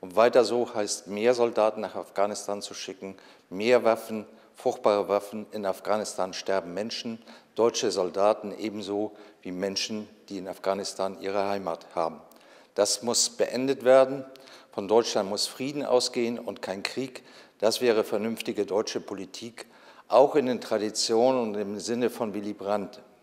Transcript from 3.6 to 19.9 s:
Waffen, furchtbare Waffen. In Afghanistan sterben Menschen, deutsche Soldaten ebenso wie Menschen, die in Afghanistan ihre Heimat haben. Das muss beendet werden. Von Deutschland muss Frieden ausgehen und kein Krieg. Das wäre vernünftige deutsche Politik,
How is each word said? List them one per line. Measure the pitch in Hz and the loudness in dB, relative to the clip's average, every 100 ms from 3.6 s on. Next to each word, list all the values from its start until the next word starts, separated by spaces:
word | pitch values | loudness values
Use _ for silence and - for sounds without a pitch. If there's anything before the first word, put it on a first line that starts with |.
| 110 123 | 4 4
Waffen, | 113 113 - 110 104 - - - | 4 0 -2 -10 -10 -18 -20 -6
furchtbare | 131 - 110 104 90 | -4 0 2 2 2
Waffen. | 101 - 107 104 | 0 -2 -12 -10
In | 107 98 | -6 -6
Afghanistan | 92 87 104 101 - 95 | -6 -2 -2 -2 -6 -6
sterben | 90 - 98 87 | -6 -2 -2 -2
Menschen, | 87 110 - 120 113 - - _ - | -8 -6 -6 -8 -10 -14 -20 _ 2
deutsche | 113 113 117 | 2 2 -2
Soldaten | 92 92 95 101 110 104 - | 0 -2 2 2 2 -4 -8
ebenso | 107 104 95 101 107 - - _ | -8 -8 -6 -4 -4 -8 -20 _
wie | 92 | -12
Menschen, | 90 98 95 - 110 107 - - | -6 -4 -4 -4 -6 -10 -18 -12
die | 98 | -10
in | 92 | -10
Afghanistan | 90 - 98 98 - 95 95 | -6 -2 -2 -4 -4 -6 -4
ihre | 95 101 98 | -4 -2 0
Heimat | 101 90 82 - - | -2 -4 -6 -8 -4
haben. | 82 78 - - - - _ - | -4 -4 -20 -20 -20 -20 _ 0
Das | 104 - | 2 2
muss | 113 117 - | 0 0 0
beendet | - - 120 131 135 | 0 -2 0 -2 0
werden. | 120 131 135 139 135 - - - - | 6 8 8 2 -10 -18 -20 -20 -12
Von | - 98 | -8 4
Deutschland | 110 113 113 98 | 4 4 -2 -2
muss | 101 - | -2 -4
Frieden | - 131 147 | -4 -6 -4
ausgehen | 135 127 123 131 117 120 | 2 2 2 -2 -2 -2
und | - 98 | -8 -10
kein | - 95 | -8 -8
Krieg. | 95 - 135 - - - - _ | -6 -6 -8 -10 -20 -20 -20 _
Das | 104 110 | 0 4
wäre | 123 110 104 | 4 4 2
vernünftige | 110 110 113 - 101 101 | -2 -2 -4 -6 -4 0
deutsche | 98 113 - | 0 0 -6
Politik, | - 98 95 - 117 - - - - | -6 -10 -10 -12 -14 -16 -20 -20 -20